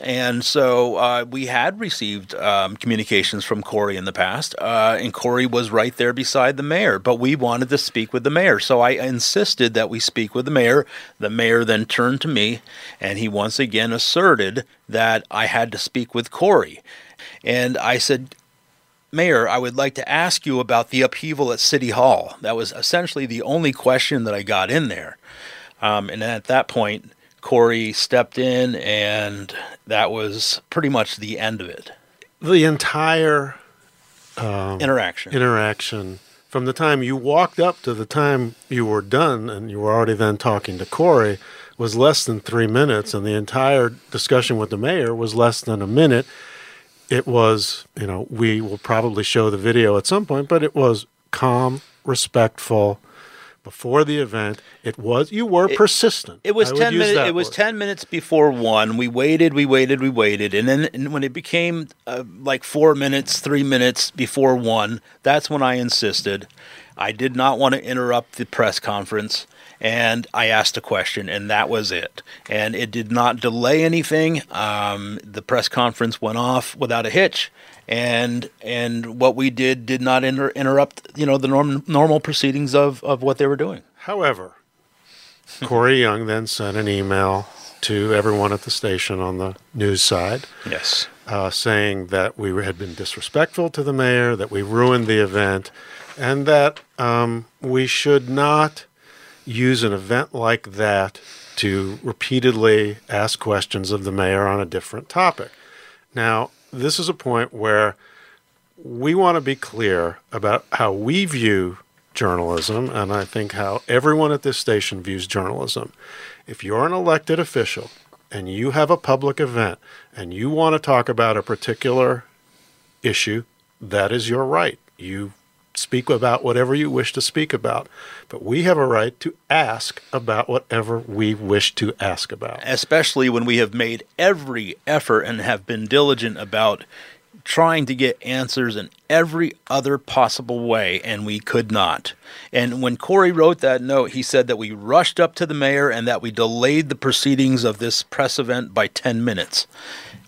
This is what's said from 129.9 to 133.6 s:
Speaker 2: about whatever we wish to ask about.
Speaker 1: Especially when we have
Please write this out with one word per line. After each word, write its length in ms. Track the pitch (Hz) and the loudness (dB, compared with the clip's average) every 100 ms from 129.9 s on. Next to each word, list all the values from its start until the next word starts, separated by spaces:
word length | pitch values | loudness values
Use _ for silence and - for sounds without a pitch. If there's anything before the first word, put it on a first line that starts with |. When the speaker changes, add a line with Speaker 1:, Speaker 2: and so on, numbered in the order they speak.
| - - | -12 -8
Speaker 2:
about 360 | 131 117 110 120 | -6 -2 -2 0
whatever 520 | 123 - 117 110 117 | -2 -2 -4 -2 -6
we 340 | 113 101 110 | -6 -2 -2
wish 400 | 107 104 104 - | -2 0 2 2
to 180 | - 107 - | -2 -4 -2
ask 320 | 98 90 - | -4 -4 -8
about. 300 | - 117 117 | -10 -10 -10
Speaker 1:
Especially 680 | - 127 - 156 151 139 131 | -4 -4 0 2 2 2 2
when 160 | 117 | 2
we 120 | 120 | 2
have 180 | 120 | 2